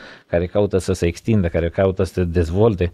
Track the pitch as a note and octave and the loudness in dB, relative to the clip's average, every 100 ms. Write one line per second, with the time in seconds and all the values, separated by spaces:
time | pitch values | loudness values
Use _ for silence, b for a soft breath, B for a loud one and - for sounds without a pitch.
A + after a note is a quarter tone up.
0 | B B _ F2 F2+ G#2 G2+ F#2 F#2 F#2 | B B _ -2 0 0 0 0 -2 0
1 | E2+ - - G#2+ E2+ E2+ E2 - F#2+ F2+ | -2 -2 0 0 0 0 -2 0 0 0
2 | F#2 F2+ F2 F2 D#2+ F#2 A#2 F#2 - | -2 -2 -2 0 0 2 2 2 -2